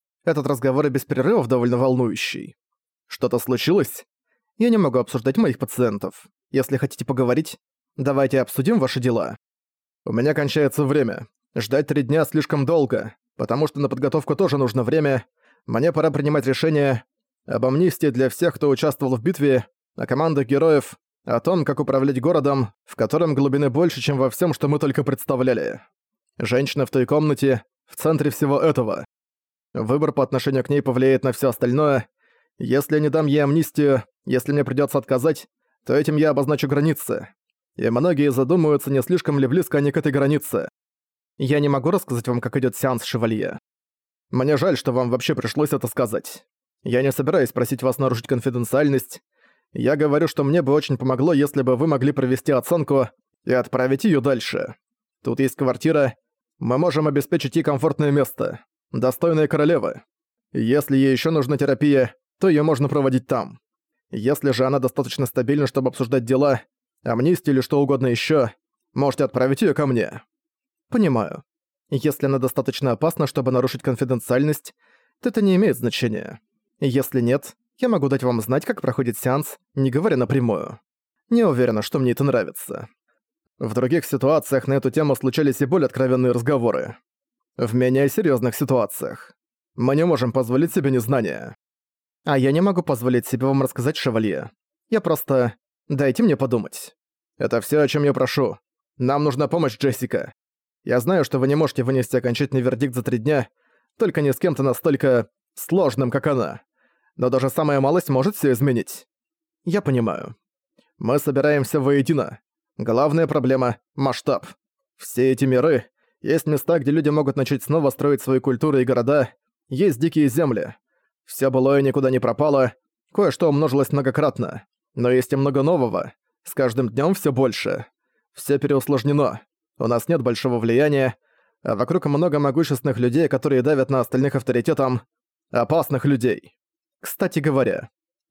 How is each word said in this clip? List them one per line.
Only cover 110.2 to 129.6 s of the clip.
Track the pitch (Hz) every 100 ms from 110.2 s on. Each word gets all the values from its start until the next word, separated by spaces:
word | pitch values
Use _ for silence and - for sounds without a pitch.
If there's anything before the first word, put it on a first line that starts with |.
| - - _ _ _ _ _ -
Мы | 110 139
собираемся | 147 135 147 147 131 151
воедино. | 135 143 135 147 92 - _ _ _ -
Главная | 110 117 147 156 160
проблема — | 151 127 131 123 110 _
масштаб. | - 139 - - 131 - - _ _ _ -
Все | - - 131
эти | 131
миры, | 135 127 151 131 - _ _ _
есть | 110 156 -
места, | 147 - 170
где | 135
люди | 156 147
могут | 151 139 135
начать | 131 135
снова | - 160 143
строить | - 143 139
свои | - 131
культуры | 139 123 156 139
и |
города, | 127 123 117 143 120 _ _ _ -
есть | 135 196 120
дикие | 160 160 143
земли. | 127 151 110 82 - _ _ _ _
Всё | - - 135
былое | 131 131 139
никуда | 139 139 131
не | 127
пропало, | - 113 151 139 123 - _ _ _
кое-что | - 190 - 165
умножилось | 143 151 139 135
многократно. | 143 131 123 147 - 117 - - _ _ -
Но | 120
есть | 127 123
и | 135
много | 139 139
нового. | 143 175 120 92 - - _ _
С | -
каждым | - 131 117 120
днём | 117 151
всё | 196 156
больше. | 123 131 - 101 92 - _ _ _ _
Всё | - - 139
переусложнено. | 139 139 135 139 131 143 139 - _ _